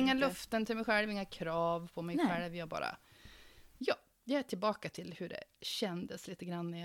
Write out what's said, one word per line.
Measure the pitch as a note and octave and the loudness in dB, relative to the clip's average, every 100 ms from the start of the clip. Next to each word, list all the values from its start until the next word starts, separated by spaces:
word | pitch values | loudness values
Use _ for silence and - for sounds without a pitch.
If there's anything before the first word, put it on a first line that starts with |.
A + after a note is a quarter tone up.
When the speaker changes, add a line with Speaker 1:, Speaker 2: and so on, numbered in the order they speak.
Speaker 1:
inga | C4 | 8
Speaker 2:
inte. | C4 C4+ | 6 4
Speaker 1:
löften | - - A3+ A3 | 2 -2 0 2
till | A3+ | 0
mig | |
själv, | A3+ G#3+ G#3+ | 4 4 4
inga | G3+ | 0
krav | F#3+ - D#3+ E3 E3+ E3+ E3+ | -4 -4 -2 2 2 2 -2
på | - | -6
mig | E3+ C#4+ | -2 2
Speaker 2:
Nej. | C#4 | 4
Speaker 1:
själv. | E3+ F3 E3+ | 4 0 -4
Jag | D#3+ | -4
bara | - B1 - - - - - - - - - C4 - _ _ | -2 -2 -4 -14 -20 -20 -20 -20 -20 -20 -4 0 0 _ _
jag | - C#4 | -2 0
är | |
tillbaka | B3+ F#3 G#3+ G3+ E3 | 0 0 0 0 -4
till | - F3+ | -8 -10
hur | E3 E3+ | -6 -6
det | - - _ | -8 -10 _
kändes | - - G#3 F3 - G3 - | -6 -2 0 0 -4 -8 -10
lite | F3+ | -8
grann | F3+ F3 E3+ | -6 -4 -4
när | E3+ | -4